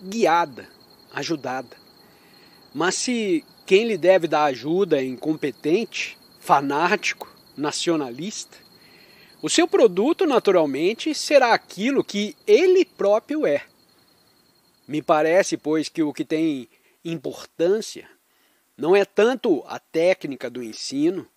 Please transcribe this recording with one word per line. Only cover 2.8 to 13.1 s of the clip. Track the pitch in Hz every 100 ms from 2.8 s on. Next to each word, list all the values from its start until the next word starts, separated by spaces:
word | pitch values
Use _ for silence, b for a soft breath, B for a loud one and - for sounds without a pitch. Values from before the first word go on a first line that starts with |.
| 175
se | 180 - 240 208 160 - _ -
quem | 196
lhe | 233 190
deve | 175 190 160
dar | 151
ajuda | 151 123 139 180 196 147
é |
incompetente, | 131 123 151 156 147 - 151 190 226 - - - _ _
fanático, | - 147 139 143 175 202 - - - _ _
nacionalista, | - 147 - 170 160 131 123 190 - - - _ b b b b b b b
o | -
seu | - 349
produto, | 392 233 180 254 349
naturalmente, | 349 233 - 185 151 131 180 226 320
será | 285 - 294 240
aquilo | 202 - - 233 262
que | - 202 208 - -
ele | 220 381 370 -
próprio | - 196